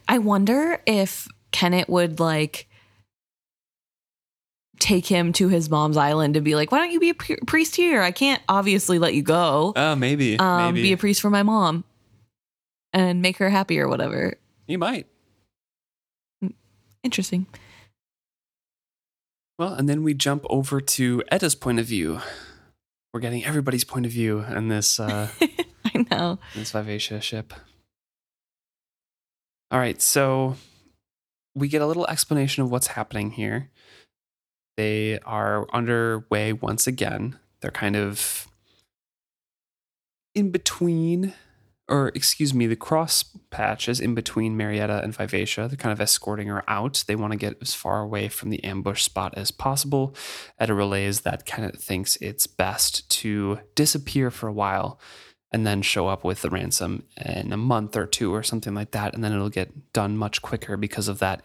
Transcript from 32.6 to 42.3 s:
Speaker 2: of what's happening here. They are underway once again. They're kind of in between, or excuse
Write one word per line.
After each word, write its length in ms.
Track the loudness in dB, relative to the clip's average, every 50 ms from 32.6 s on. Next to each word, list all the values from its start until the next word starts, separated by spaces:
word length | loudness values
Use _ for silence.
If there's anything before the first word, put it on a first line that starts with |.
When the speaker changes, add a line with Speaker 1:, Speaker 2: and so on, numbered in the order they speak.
| 0
Speaker 2:
of 60 | 0
what's 160 | 0 0 0
happening 440 | -2 -4 -4 -6 -4 -4 -4 -4 -4
here. 380 | -4 -4 -4 -4 -4 -4 -6 -8 _ _ _ -20 -20 -20 _ _ _ _ _ _ _ _ _ _ _ _ _ _ _
They 420 | -2 -2 0 0 0 -2 -2 -4 -4 -6
are 400 | -6 -4 -2 0 0 0 0 -2 -2 -2
underway 800 | -2 0 2 2 2 2 0 -2 -4 -2 -2 0 0 0 0
once 340 | -2 -2 -2 -2 -2 0 0
again. 540 | 0 0 0 -2 -2 -2 -2 -4 -6 -8 -10 _ _ _ _
They're 100 | -10 -10
kind 240 | -6 -4 -2 0 0
of 520 | 0 0 -2 -2 -4 -4 -4 -4 -6 -10 -14 _ _ _ _ _ _ _ _ _ _ _ _ _ _ _ _ _ _ _ _ _ _ _ _ _ _ _ _ _ _ _ _ _ _ _ _ -2
in 180 | 0 0 2
between, 840 | 0 -2 -2 -4 -2 0 0 2 2 2 2 2 2 0 0 -2 -6 -10 -20 _ _ _ _ _ _ _ _
or 220 | 0 0 2 2 0
excuse 440 | -2 0 0 0